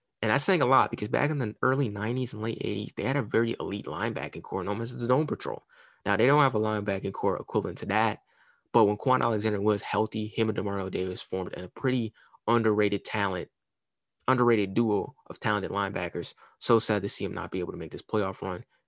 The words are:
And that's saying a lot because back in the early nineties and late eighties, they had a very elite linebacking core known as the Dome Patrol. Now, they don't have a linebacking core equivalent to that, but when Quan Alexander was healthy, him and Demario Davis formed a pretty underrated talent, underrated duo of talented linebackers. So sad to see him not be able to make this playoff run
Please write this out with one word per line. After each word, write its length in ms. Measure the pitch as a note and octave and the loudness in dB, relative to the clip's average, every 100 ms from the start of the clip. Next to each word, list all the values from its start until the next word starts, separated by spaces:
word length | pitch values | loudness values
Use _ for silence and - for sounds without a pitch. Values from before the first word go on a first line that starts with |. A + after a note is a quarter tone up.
| _ _ | _ _
And 100 | A2 | 0
that's 140 | B2+ G3 | 2 2
saying 160 | F3 | 4
a 40 | B2+ | 6
lot 240 | C3+ G2 | 6 4
because 200 | A2+ G#2+ | 0 0
back 200 | B2 D3+ | 2 2
in 60 | D3 | 0
the 180 | A2 - | -4 0
early 280 | B2+ C3+ A#2 | 0 2 0
nineties 440 | G2+ G#2+ B2+ B2+ | -2 -2 -2 -4
and 80 | G#2+ | -4
late 180 | A2+ - | -4 -4
eighties, 320 | G#2+ G#2 G#2 - | -4 -4 -6 -4
they 80 | |
had 140 | A#2+ C#3 | -2 0
a 40 | |
very 340 | A2 A2+ A#2 - | 2 2 2 -2
elite 260 | E2+ G#2 - | -4 -6 -6
linebacking 560 | E2+ A2+ - D2 E2 | -4 -4 -4 -8 -10
core 220 | - F#2 | -6 -4
known 180 | F#2 G#2 | -2 -4
as 140 | A#2 B2 | -4 -4
the 120 | A#2+ | 2
Dome 200 | C3 D3+ | 2 2
Patrol. 360 | - - - _ _ - _ G2+ | -4 -6 -8 _ _ -20 _ 0
Now, 100 | G2+ | 2
they 100 | B2 | 4
don't 160 | D3 | 4
have 140 | C3+ A2+ | 4 2
a 40 | |
linebacking 540 | G#2+ G#2+ G2+ F#2+ G2 | 0 0 -2 -2 -4
core 240 | - G2+ F2+ | -2 -2 -2
equivalent 420 | - G#2+ F#2 - | -2 -2 -2 -6
to 60 | - | -2
that, 320 | G#2 A2 - _ _ _ _ _ | 2 2 -2 _ _ _ _ _
but 140 | A#2 G#2 | 4 4
when 120 | G#2 | 4
Quan 240 | C3 B2+ | 2 2
Alexander 400 | A#2 G#2+ G#2+ G2+ | 2 0 0 2
was 200 | G#2 G2+ | 2 0
healthy, 460 | - G2+ A2 A2 G#2+ | 0 0 0 -2 -4
him 220 | - A2 | -2 0
and 80 | G2+ | 0
Demario 320 | G2+ G2 F#2 | -2 -4 -4
Davis 320 | F2+ F#2 F#2 | -4 -4 -6
formed 320 | - F#2 F2+ - | -6 -6 -4 -8
a 120 | F#2 | -12
pretty 460 | - C3 B2+ A2 - _ _ - | -4 -2 0 -2 -8 _ _ 0
underrated 560 | A#2 A2 G#2+ G#2 G2+ | 2 4 2 2 0
talent, 460 | - G#2+ G2 F#2 D2 _ _ _ _ _ _ _ - | -4 -2 -2 -2 -8 _ _ _ _ _ _ _ 0
underrated 460 | B2 A#2+ A2 G2 | 4 4 4 2
duo 420 | G2+ A2+ G2+ - - - | 0 2 0 -2 -10 -18
of 120 | - | -6
talented 320 | A2+ G#2 F2+ | -2 -2 -2
linebackers. 640 | G2+ G2 F#2+ F2+ F2 - - - _ | -4 -4 -4 -6 -8 -10 -12 -20 _
So 200 | - A2+ | 2 2
sad 220 | - G#2 | 2 -2
to 80 | G2 | -2
see 160 | - G2 | -6 -6
him 80 | |
not 180 | F#2 F2 | -6 -6
be 80 | F#2+ | -6
able 140 | F2 | -6
to 40 | E2+ | -8
make 140 | D#2+ | -10
this 100 | - | -12
playoff 400 | - A2 F#2+ F#2 | -4 -2 -2 -6
run 220 | F#2+ F2+ - _ | -8 -8 -12 _